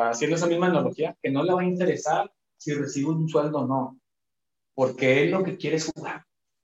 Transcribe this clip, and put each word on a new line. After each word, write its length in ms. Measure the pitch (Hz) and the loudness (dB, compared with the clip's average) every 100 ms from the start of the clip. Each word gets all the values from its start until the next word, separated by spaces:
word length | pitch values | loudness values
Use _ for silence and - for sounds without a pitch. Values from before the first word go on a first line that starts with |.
| 117 | 0
haciendo 260 | 117 151 165 | 0 0 0
esa 100 | 170 | 2
misma 200 | 170 180 | 2 2
analogía, 500 | 160 - - 156 - | 2 0 -2 -6 -4
que 80 | 135 | -2
no 120 | 135 | 0
le 100 | 170 | 2
va 80 | 180 | 2
a 60 | 180 | 2
interesar 680 | 180 180 - 151 160 - - _ _ | 0 0 0 0 0 -2 -8 _ _
si 160 | - | -6
recibe 380 | 143 139 139 147 | -4 -2 -2 -2
un 180 | 160 160 | 0 0
sueldo 320 | 156 151 147 | 0 0 -2
o 60 | 127 | -2
no, 340 | 135 131 - _ _ _ _ _ _ _ | -2 -4 -10 _ _ _ _ _ _ _
porque 480 | - 131 - 131 135 | -2 -2 2 4 4
él 80 | 160 | 4
lo 140 | 190 | 2
que 120 | 180 - | -2 -4
quiere 200 | 147 160 | -2 -2
es 160 | 156 | -2
jugar, 300 | - - - - _ _ _ | -8 -10 -12 -16 _ _ _